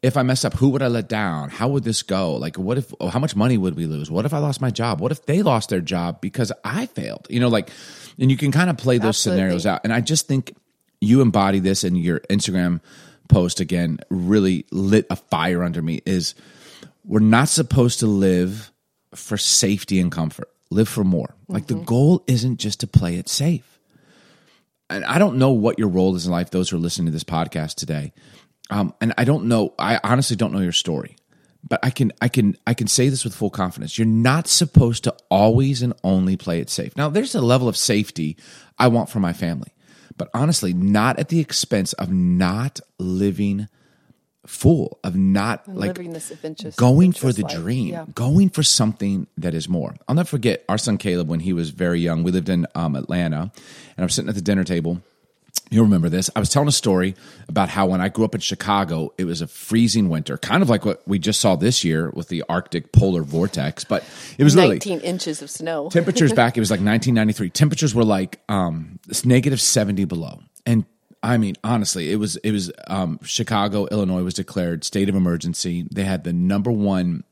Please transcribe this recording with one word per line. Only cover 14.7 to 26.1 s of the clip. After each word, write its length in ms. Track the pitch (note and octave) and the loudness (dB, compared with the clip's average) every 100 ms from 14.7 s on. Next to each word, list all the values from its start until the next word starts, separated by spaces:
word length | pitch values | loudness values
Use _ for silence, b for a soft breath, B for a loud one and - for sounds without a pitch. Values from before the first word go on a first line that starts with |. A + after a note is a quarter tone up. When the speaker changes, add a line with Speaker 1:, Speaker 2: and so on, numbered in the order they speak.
Speaker 1:
lit 340 | - G2 G#2+ - | -4 2 4 2
a 40 | F2+ | -6
fire 480 | _ F2 E2 F2 | _ -2 0 0
under 180 | F2 E2 | -2 -2
me, 180 | D#2+ E2 - | -4 -4 -2
is 280 | F#2 D#2+ - B B B B B B - | -2 -2 -8 B B B B B B -2
we're 140 | G#2+ | 2
not 280 | G#2+ A2+ D3 | 4 6 4
supposed 500 | - C3+ C3+ B2 - | 0 0 4 2 2
to 80 | A2+ | 0
live 640 | G2+ F#2+ F2+ F2+ G#2 A2 _ _ _ _ | 2 4 4 2 -4 -14 _ _ _ _
for 240 | - - G#2+ | -20 -8 -4
safety 600 | - - G2 G2+ - F#2+ | 0 2 2 0 0 0
and 120 | F2 | 0
comfort. 380 | D#2 D#2+ - - _ _ | -2 -6 -6 -18 _ _
Live 160 | G2 A2 | 0 0
for 140 | - | 2
more. 320 | F#2+ F2 A#1+ - _ | 0 0 -2 -12 _
Like, 180 | F3+ - | -8 -4
the 60 | A2 | -6
Speaker 2:
Mm-hmm. 80 | |
Speaker 1:
goal 400 | F2 A#2 C#3+ F3+ - | -2 2 4 4 2
isn't 300 | B2 B2 B2 | 0 0 -4
just 220 | A2 - | -6 -6
to 80 | - | 2
play 300 | - F2 F2 | 2 2 -4
it 100 | - | -6
safe. 480 | - C#3+ E3 _ _ _ b b b b b b b b _ _ | -2 0 -2 _ _ _ b b b b b b b b _ _
And 160 | G2 - | -8 -2
I 140 | C#3 | 2
don't 180 | G3+ C3 | 2 4
know 140 | C3 | 2
what 280 | B2 G#2+ - | 4 2 0
your 80 | G#2+ | 0
role 280 | F#2 F#2 | 2 2